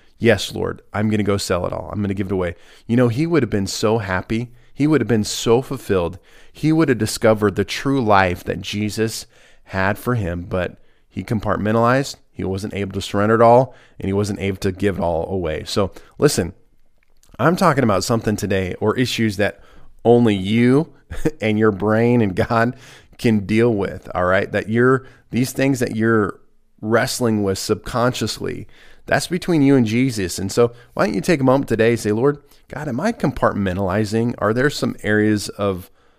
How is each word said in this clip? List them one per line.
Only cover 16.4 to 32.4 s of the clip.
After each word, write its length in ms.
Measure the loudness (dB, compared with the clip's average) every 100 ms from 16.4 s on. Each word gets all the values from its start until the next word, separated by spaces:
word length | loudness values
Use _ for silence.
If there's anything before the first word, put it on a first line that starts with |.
| -4 -6 _ _ _ _ _ _ _ -2
I'm 160 | 0 2
talking 280 | 2 2
about 200 | 2 2
something 320 | 0 -2 0 -2
today 400 | -2 -2 -2 -2
or 160 | -2 0
issues 400 | -2 0 -2 0
that 240 | -2 -2 -18 -20 -20 -4
only 320 | 4 6 6 2
you 580 | 0 2 4 4 0 -8 -12 -4
<laughs> 240 | -4 -2
and 160 | -2 2
your 140 | 2
brain 500 | 2 0 2 4 4
and 140 | 2 0
God 400 | 0 0 0 -4 -16 -20 -20 -4
can 280 | 0 0 2
deal 280 | 2 2
with, 360 | 2 -4 -6 -10 -2
all 100 | 2
right? 260 | 2 0
That 180 | -4 -2
you're, 360 | 2 4 2 -2 -20 -8
these 200 | -4 -4
things 280 | 0 0 0
that 160 | -2 0
you're 440 | 2 2 2 -4 _ _ _ -12
wrestling 640 | 0 0 0 -2 0 0
with 140 | 0 -2
subconsciously, 1080 | -2 -4 -2 -2 0 0 -6 -6 -8 -8 -12 -20 -20 -14 -2
that's 220 | -2 0
between 340 | -4 0 4
you 140 | 6 6
and 100 | 4
Jesus. 540 | 2 0 0 -4 -4
And 120 | -4
so 220 | 2 2 0 -12
why 120 | -4 -2
don't 100 | -2
you 60 |
take 200 | 0 2
a 40 | 4
moment 240 | 2 2
today 220 | 2 2
and 80 | 2
say, 120 | 0
"Lord, 300 | 0 0 -2